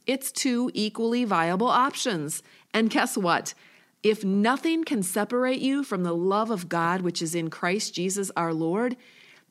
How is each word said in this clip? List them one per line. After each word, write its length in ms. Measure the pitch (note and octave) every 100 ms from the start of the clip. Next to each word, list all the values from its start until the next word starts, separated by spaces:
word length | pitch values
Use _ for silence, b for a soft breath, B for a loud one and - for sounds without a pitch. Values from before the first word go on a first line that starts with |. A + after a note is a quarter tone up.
| -
it's 260 | C4 C4+
two 400 | - C4+ A#3+ B3
equally 500 | - G#3 G#3 A3+ A#3+
viable 440 | A#3+ F3+ E3 F#3 A#3+
options. 760 | A#3+ B3+ - B3+ F3+ D3 - b b b
And 160 | G#3+ A3+
guess 260 | - A#3 -
what? 360 | F3+ D3+ - - b b b b
If 200 | G#3 G#3+
nothing 600 | G3 G3 G#3+ C4+ E4 E4
can 200 | D#4+ B3
separate 560 | F3+ A3+ G#3 B3 B3+ C4
you 240 | C4 C#4
from 200 | C4+ F#3+
the 120 | F3 E3+
love 360 | F3+ G3+ A3+
of 180 | G#3+ F3
God, 320 | E3+ E3+ F3+
which 200 | F3+ E3+
is 120 | E3
in 160 | E3+ D#3+
Christ 460 | - F3 G3 - -
Jesus 360 | F3+ G3 G3 -
our 160 | E3
Lord, 420 | D#3+ E3 F#3+ B3 B3 B B B B B